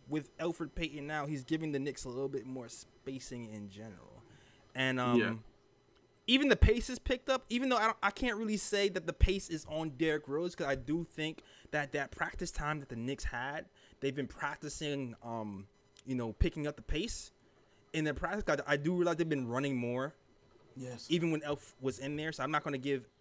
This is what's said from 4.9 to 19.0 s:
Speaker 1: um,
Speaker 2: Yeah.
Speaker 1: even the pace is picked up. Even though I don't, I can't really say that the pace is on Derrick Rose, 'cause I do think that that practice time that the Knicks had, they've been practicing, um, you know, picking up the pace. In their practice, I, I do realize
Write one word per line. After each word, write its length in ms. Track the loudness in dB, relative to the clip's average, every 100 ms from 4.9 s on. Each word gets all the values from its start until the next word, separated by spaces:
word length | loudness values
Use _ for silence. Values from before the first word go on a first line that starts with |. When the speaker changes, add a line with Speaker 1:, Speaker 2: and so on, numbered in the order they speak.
| 2
Speaker 1:
um, 180 | 4 6
Speaker 2:
Yeah. 160 | 4 0 -10 -20 _ _ _ _ _ _ 4
Speaker 1:
even 220 | 6 6
the 80 | 8
pace 320 | 8 6 0
is 100 | -4
picked 300 | -2 0 2
up. 160 | 0 0
Even 200 | 0 4
though 80 | 4
I 80 | 4
don't, 120 | 2
I 80 | 0
can't 240 | 2 0 0
really 200 | 0 0
say 320 | 0 2 2
that 180 | 2 -4
the 60 |
pace 360 | 6 6 6 -2
is 160 | -6 -4
on 220 | -4 -4
Derrick 360 | 2 2 2 0
Rose, 260 | -2 -2
'cause 140 | -2 -2
I 80 | -2
do 300 | 0 -2 -2
think 360 | -4 -6 -6 -16 -20 -4
that 220 | -2 -2
that 180 | -2 -4
practice 400 | -4 -4 -4 -4
time 300 | -2 -2 -2
that 80 | -4
the 80 | -4
Knicks 260 | -4 -2
had, 440 | -4 -4 -4 -6 -10 -18 -20 -4
they've 120 | -2 -2
been 120 | -4
practicing, 880 | -4 -4 -4 -8 -4 -2 -2 -4 -8
um, 440 | -6 -6 -4 -8 -12 _ _ -14 -4
you 100 | -2
know, 180 | -2
picking 340 | 2 2 2 -4
up 80 | -6
the 60 |
pace. 500 | -4 -2 -2 -6 -10 -18 _ _ _ _ _
In 100 | 0
their 100 | 0 0
practice, 280 | -2 0 2 0 2
I, 60 |
I 20 | 2
do 200 | 4
realize 200 | 4